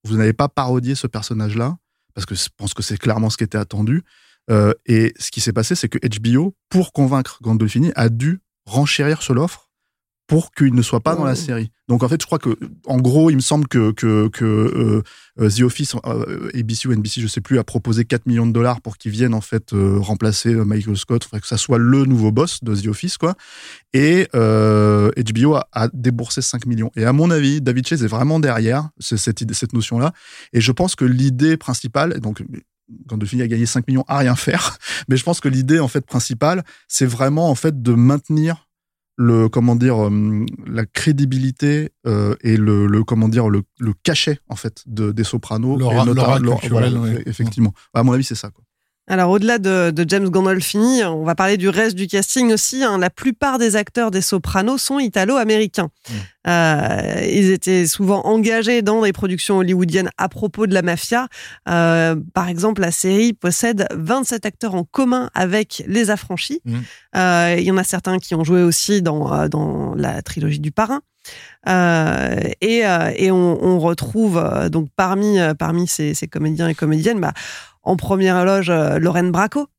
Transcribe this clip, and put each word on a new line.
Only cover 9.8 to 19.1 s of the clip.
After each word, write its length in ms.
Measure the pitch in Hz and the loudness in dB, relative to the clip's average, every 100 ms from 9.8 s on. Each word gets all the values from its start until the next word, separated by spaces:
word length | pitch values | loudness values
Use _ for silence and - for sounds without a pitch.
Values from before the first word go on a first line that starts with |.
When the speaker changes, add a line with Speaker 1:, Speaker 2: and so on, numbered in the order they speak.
| _ _ _ _ - | _ _ _ _ 0
Speaker 1:
pour 260 | 156 - | 0 0
qu'il 220 | - 139 | 0 2
ne 80 | 123 | 4
soit 180 | 113 127 | 2 0
pas 160 | 156 170 | 0 0
dans 80 | |
la 80 | 139 | -2
Speaker 2:
Oh. 40 | 127 | -2
Speaker 1:
série. 360 | 156 117 110 _ - | -4 -6 -6 _ -2
Donc 160 | 120 | 0
en 60 | 127 | 2
fait, 120 | 156 | -2
je 40 | - | -2
crois 120 | 156 | -2
que, 120 | 123 110 - - - | -2 -4 -8 -14 -4
en 120 | 127 | 0
gros, 320 | 127 147 165 | 4 4 4
il 80 | 135 | 4
me 40 | |
semble 240 | 123 151 147 | 2 0 2
que, 220 | 127 110 | 2 2
que, 360 | 110 113 107 107 | 0 0 2 0
que, 160 | - | 0
euh, 580 | 113 107 110 - 113 107 113 - _ - | 0 2 0 0 0 0 -2 -16 _ 0
euh, 100 | 107 | 0
The 120 | 104 | 4
Office, 340 | 123 - 143 120 123 | 2 0 -6 -6 -6
euh, 440 | 117 110 - - | -6 -6 -8 -8
A 100 | 127 | -6
B 80 | 110 | -6
C 160 | 113 - | -4 -2
ou 20 | |
N 100 | 110 | -2
B 60 | 104 | -2
C, 140 | 127 | -4
je 60 | 110 | -6
sais 120 | - | -6
plus, 200 | - 127 | 0 0
a 40 | |
proposé 400 | 107 - 120 110 | 0 -4 -2 -2
quatre 220 | 117 120 123 | 0 -2 0
millions 200 | 117 117 | 0 2
de 60 | |
dollars 300 | 113 120 123 | 2 0 -2
pour 160 | - - | -8 -10
qu'il 140 | 110 | -8